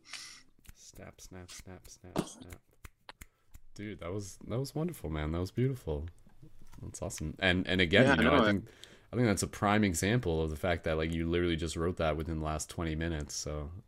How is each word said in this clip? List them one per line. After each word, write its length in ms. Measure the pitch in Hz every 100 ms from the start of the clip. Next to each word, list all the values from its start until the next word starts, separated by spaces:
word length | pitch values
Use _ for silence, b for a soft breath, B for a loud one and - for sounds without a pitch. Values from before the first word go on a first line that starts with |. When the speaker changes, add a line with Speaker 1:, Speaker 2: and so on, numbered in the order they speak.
| B B B B - _ -
Speaker 1:
Snap, 460 | - - - 92 -
snap, 300 | - 92 90
snap, 380 | - 95 90 -
snap, 400 | - 90 87 -
snap. 320 | - 87 - _ _ - _ - - - _ _ - -
Dude, 260 | - 104 95
that 120 | 85
was, 260 | 104 98 - -
that 100 | 117
was 160 | 139
wonderful, 360 | 151 170 147 78
man. 220 | 78 76
That 80 | 85
was 100 | 92
beautiful. 560 | - 131 131 80 73 82 - - - - - - -
That's 200 | 87 -
awesome. 320 | 85 - 78 -
And, 280 | 95 90 -
and 140 | 92
again, 260 | 85 98 131
Speaker 2:
Yeah, 100 | 127
Speaker 1:
you 60 |
know, 100 | 117
Speaker 2:
I 40 | -
know. 60 |
Speaker 1:
I 20 |
think, 220 | 107 101 - B B B B
I 40 | 117
think 120 | 117
that's 140 | 98
a 60 | 95
prime 360 | - 104 104
example 580 | 104 82 95 123 90 80
of 80 | 80
the 60 | 76
fact 280 | 92 85
that, 120 | 82 80
like, 140 | 82
you 160 | 82 82
literally 280 | 87 87 80
just 200 | 82 82
wrote 200 | 85 87
that 180 | 80 76
within 240 | 80 80
the 40 |
last 240 | 78 76 -
twenty 240 | - 82
minutes. 400 | 78 82 76 73
So 360 | - 76 76 76 92